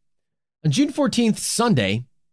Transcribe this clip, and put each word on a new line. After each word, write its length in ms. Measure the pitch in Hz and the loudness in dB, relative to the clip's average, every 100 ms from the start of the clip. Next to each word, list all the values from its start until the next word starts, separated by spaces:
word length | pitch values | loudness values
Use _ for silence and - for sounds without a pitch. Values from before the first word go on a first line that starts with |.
| _ _ _ _ _ _ 160 | _ _ _ _ _ _ -2
On 60 | |
June 200 | 151 294 | 0 0
fourteenth, 460 | - 262 233 226 - | 0 0 2 0 0
Sunday, 680 | - - 233 135 95 110 - _ _ | -4 -2 2 2 2 -2 -6 _ _